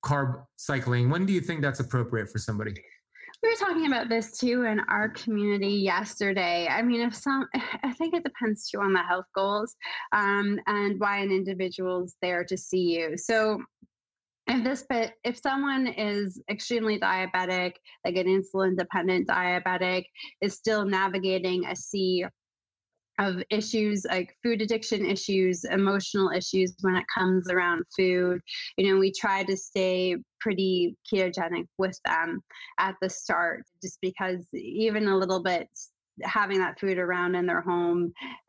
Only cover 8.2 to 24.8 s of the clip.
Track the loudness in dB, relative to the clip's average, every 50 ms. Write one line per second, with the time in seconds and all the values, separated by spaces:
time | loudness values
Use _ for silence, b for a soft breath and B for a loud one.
8.2 | -2 -4 -6 -2 -2 -2 -2 -2 -4 -8 -4 -2 0 2 2 2 2 2 -2 -2
9.2 | -2 _ _ -2 0 0 0 -2 -2 -4 -8 B B B B B B B 0 2
10.2 | 4 4 2 2 2 2 0 0 0 0 0 2 2 0 0 0 0 0 0 0
11.2 | 0 0 0 0 0 -2 -4 -2 -4 -4 -4 -4 -4 -2 -2 -2 -4 -6 -8 _
12.2 | -4 -2 -2 -2 -2 -2 -6 -6 -4 -2 0 2 2 2 2 0 0 -2 -4 -6
13.2 | -2 0 2 2 4 2 0 -2 -4 _ _ _ -20 _ _ _ _ _ _ _
14.2 | _ _ _ _ _ -2 0 0 0 0 -2 -4 -4 _ 0 0 0 -2 -6 _
15.2 | -6 -6 -6 -2 -2 -2 -2 0 0 0 0 0 0 -2 -2 -2 -2 -2 -2 -2
16.2 | -2 -4 -6 -10 -8 -8 -8 -8 -4 -2 -2 0 2 0 0 2 2 0 2 0
17.2 | 0 -2 -2 -2 0 0 0 0 -2 -2 -6 -8 B B B B -4 -2 0 2
18.2 | 2 4 2 2 2 0 0 0 2 2 2 0 -2 -2 -2 0 2 2 2 2
19.2 | 2 2 0 0 2 2 0 0 0 0 0 0 0 0 0 -2 -4 -6 B B
20.2 | B B B B -4 -4 -4 -2 _ 0 0 2 2 2 2 2 2 0 0 0
21.2 | 0 0 0 0 0 0 0 0 -2 -2 -6 -8 -8 -6 -2 0 0 2 2 0
22.2 | -2 -4 _ _ _ _ _ _ _ _ _ _ _ _ _ _ _ _ _ 0
23.2 | 0 0 0 -2 -2 _ -2 -2 -2 0 0 0 2 2 0 -2 -2 -2 -2 -2
24.2 | -2 -4 -10 _ -2 0 0 0 0 -2 -2 -2